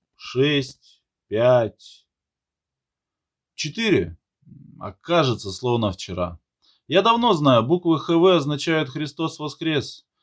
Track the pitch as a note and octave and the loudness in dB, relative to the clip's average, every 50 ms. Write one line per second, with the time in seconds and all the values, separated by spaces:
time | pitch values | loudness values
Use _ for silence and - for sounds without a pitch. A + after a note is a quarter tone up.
0 | _ _ _ - - - - B2+ C3+ D3 D3 C#3+ C3 - - _ _ _ _ _ | _ _ _ -20 -14 -6 -2 0 0 2 0 -2 -4 -6 -12 _ _ _ _ _
1 | _ _ _ _ _ - G2+ A2 A#2+ B2+ B2+ B2 A2+ G2+ - _ - - - _ | _ _ _ _ _ -6 -2 2 4 4 4 4 2 0 -6 _ -20 -20 -20 _
2 | _ _ _ _ _ _ _ _ _ _ _ _ _ _ _ _ _ _ _ _ | _ _ _ _ _ _ _ _ _ _ _ _ _ _ _ _ _ _ _ _
3 | _ _ _ _ _ _ _ _ _ _ _ - - D3+ - A3 A3+ G#3+ E3+ G#2 | _ _ _ _ _ _ _ _ _ _ _ -10 -10 -8 -6 -2 0 2 2 2
4 | F2+ F2+ E2+ _ _ _ _ _ _ - - - - - - - - G2 - _ | 2 -2 -8 _ _ _ _ _ _ -20 -20 -20 -20 -20 -20 -16 -14 -14 -14 _
5 | - - E3+ E3+ D3 B2+ A2+ G#2 - G2 F#2 - B2 B2 A#2+ A#2 A2+ G2+ F#2 - | -4 0 2 2 2 2 -2 -4 -6 -10 -10 -6 -2 -2 0 0 0 -2 -4 -6
6 | - - F2+ F2+ F2 E2+ E2+ - _ _ _ _ _ _ _ _ _ - C#3+ F#3+ | -10 -10 -6 -6 -6 -6 -8 -16 _ _ _ _ _ _ _ _ _ -2 0 2
7 | G3 A#3 A#3 A#3+ A#3+ A#3+ F#3+ D3+ D3 C#3 B2+ A2+ A2+ C3 E3+ F3 F3+ E3+ D#3+ C#3+ | 2 2 2 2 2 0 2 2 4 4 4 4 4 2 0 0 2 0 0 0
8 | - - E3+ E3 F3 F#3+ F3+ E3 C3+ D3 D3 C#3 - E3+ D#3+ D#3 D3+ C3 B2+ D3 | 0 0 2 4 4 4 4 2 0 -2 -4 -4 -2 -2 -2 -2 -2 -4 -6 -8
9 | D3+ C#3+ - - D#3+ D#3+ D#3+ - D3+ C#3+ - - E3 D#3+ D#3 C3+ - - - - | -8 -8 -6 -6 -6 -6 -6 -8 -10 -10 -10 -6 -4 -2 -2 -2 -4 -6 -14 -20
10 | _ _ _ _ | _ _ _ _